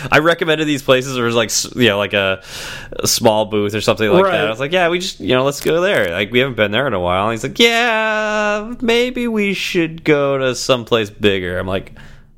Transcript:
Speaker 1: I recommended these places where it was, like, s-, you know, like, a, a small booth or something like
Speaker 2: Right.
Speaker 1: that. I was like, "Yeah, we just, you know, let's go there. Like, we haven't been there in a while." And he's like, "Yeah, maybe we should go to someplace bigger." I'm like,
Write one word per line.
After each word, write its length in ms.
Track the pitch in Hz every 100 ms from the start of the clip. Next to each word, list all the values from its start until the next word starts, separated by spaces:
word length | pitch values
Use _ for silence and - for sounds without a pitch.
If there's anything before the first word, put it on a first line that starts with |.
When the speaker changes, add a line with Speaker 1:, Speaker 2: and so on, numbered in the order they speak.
| 143
Speaker 1:
I 60 | 139
recommended 460 | 160 165 170 156 151
these 180 | 139
places 320 | - 131 131 127
where 80 |
it 40 | 117
was, 80 | 117
like, 140 | 110
s-, 240 | - - -
you 120 | 117
know, 100 | 101
like, 160 | 101
a, 300 | 101 98 95 - - - - - -
a 80 | 107
small 380 | - 113 107 104
booth 280 | 107 104
or 80 | 107
something 280 | 110 107 110
like 120 | 175 196
Speaker 2:
Right. 60 |
Speaker 1:
that. 120 | 175 107
I 20 |
was 100 | 110
like, 140 | 139
"Yeah, 160 | 180 170
we 100 | 180
just, 200 | 190 -
you 80 | -
know, 140 | 127 135
let's 160 | 143
go 180 | 151 160
there. 300 | 185 180 92
Like, 200 | 87 104
we 80 | 123
haven't 160 | 135 113
been 160 | 104
there 140 | 107 139
in 80 |
a 60 | 98
while." 240 | 87 92 104
And 20 |
he's 120 | 117
like, 140 | 139 -
"Yeah, 1160 | 233 233 240 220 220 214 214 214 208 208 214 247
maybe 460 | 226 233 247 247 240
we 260 | 220 202
should 500 | 185 - 185 160 165
go 340 | - 143 139 135
to 160 | 131
someplace 560 | 120 - 127 110 113 104
bigger." 480 | - 107 98 90 90
I'm 100 | 92
like, 260 | 95 - - - - -